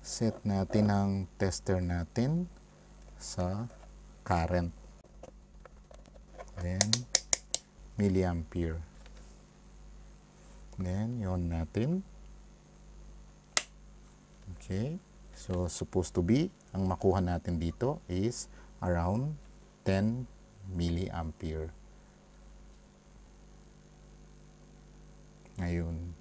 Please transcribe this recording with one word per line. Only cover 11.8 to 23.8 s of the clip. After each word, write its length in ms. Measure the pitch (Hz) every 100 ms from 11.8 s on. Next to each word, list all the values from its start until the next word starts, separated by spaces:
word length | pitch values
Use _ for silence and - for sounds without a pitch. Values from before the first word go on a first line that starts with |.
| 127 185 - - - - - - - - - - - - - - - - - - - - - - - - - 87
Okay. 400 | - 95 131 175 - - -
So, 400 | - - 90 87
supposed 400 | - - 95 87
to 80 | -
be, 320 | 87 127 185 - - 95
ang 80 |
makuha 400 | 95 87 98 95
natin 320 | 90 85 - 85
dito 480 | 82 - 123 156
is 480 | - 90 110 120 - - - -
around 560 | 92 87 87 107 143 147 - - - - -
ten 400 | 95 107 117 120 - - - 98
milliampere. 1040 | 90 85 85 92 85 80 - 80 80 78 - - - - - - - - - - - - - - - - - - - - -